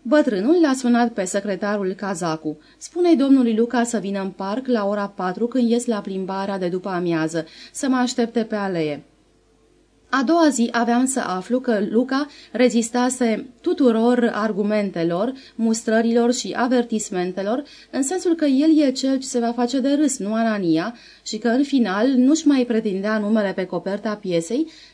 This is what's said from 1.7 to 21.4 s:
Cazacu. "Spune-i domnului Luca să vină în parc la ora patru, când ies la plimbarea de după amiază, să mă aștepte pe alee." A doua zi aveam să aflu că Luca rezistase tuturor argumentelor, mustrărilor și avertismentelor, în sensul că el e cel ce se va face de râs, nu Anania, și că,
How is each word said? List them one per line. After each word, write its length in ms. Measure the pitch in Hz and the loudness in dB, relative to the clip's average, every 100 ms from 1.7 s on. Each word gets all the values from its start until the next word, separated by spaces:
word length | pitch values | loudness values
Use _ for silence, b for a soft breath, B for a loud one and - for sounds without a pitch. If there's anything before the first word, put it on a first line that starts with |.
| 208 190 | -2 -4
Cazacu. 640 | 190 196 180 170 160 156 151 b b | -4 -6 -4 -4 -4 -6 -8 b b
"Spune-i 380 | - 339 349 320 | -12 0 2 4
domnului 400 | 269 269 233 220 | 6 4 4 2
Luca 280 | 233 247 | 2 0
să 140 | 233 226 | 0 -2
vină 240 | 190 196 | -4 -4
în 80 | 190 | -6
parc 380 | 180 196 214 262 | -6 -6 -6 -2
la 200 | 233 202 | 0 0
ora 260 | 208 202 - | -2 -4 -4
patru, 320 | 185 185 233 | -6 -2 -2
când 220 | 254 233 | 0 2
ies 160 | 233 240 | 0 0
la 120 | 208 | -4
plimbarea 600 | 202 190 185 190 196 196 | -4 -6 -6 -6 -4 -4
de 100 | 180 | -4
după 220 | 180 196 | -4 -6
amiază, 560 | 180 175 165 160 165 156 B B | -4 -2 0 -2 -4 -8 B B
să 160 | - 277 | -6 -2
mă 80 | 254 | 0
aștepte 480 | 247 254 226 233 | 0 -2 -2 -2
pe 120 | 220 214 | -4 -4
alee." 480 | 196 175 151 143 - _ _ _ _ _ _ _ _ _ _ | -4 -2 -4 -6 -12 _ _ _ _ _ _ _ _ _ _
A 140 | 262 269 | -2 2
doua 220 | 339 311 | 4 4
zi 180 | 262 233 | 4 0
aveam 340 | 233 233 240 262 | 0 0 2 2
să 140 | 254 | 0
aflu 400 | - 185 180 247 | -4 -6 -2 -2
că 200 | 262 214 202 | 0 0 2
Luca 380 | 220 262 269 285 B B | 0 0 -2 -4 B B
rezistase 920 | 220 247 220 226 247 247 262 233 214 - - | 2 2 2 0 0 0 0 0 0 -6 -6
tuturor 720 | 320 359 262 226 233 247 233 | -4 4 4 4 2 2 0
argumentelor, 1000 | - 220 190 208 214 202 175 165 170 233 269 B - | 0 -4 -2 0 0 -2 -2 -2 0 -4 -6 B -2
mustrărilor 760 | 226 220 - 220 226 233 233 | 0 0 0 2 2 2 2
și 200 | 247 196 - | 0 -4 -2
avertismentelor, 1040 | 240 247 240 214 - 185 180 185 196 254 277 B B | 0 0 0 -4 -4 -4 -4 -4 -4 -4 -6 B B
în 120 | 247 | -4
sensul 320 | 269 370 370 330 | -2 -2 0 0
că 100 | 294 | 2
el 340 | 262 320 311 | 4 4 4
e 120 | 285 | 4
cel 280 | 262 269 262 | 0 -2 -2
ce 80 | 262 | -2
se 120 | 247 | -2
va 120 | 233 | -2
face 280 | 240 240 269 | -2 -2 0
de 140 | 262 | 0
râs, 240 | 294 302 - | 2 0 -2
nu 160 | 196 | -4
Anania, 640 | 220 226 208 175 160 196 240 B B - | -2 -2 0 0 0 -2 -10 B B -10
și 120 | |
că, 100 | 214 | -4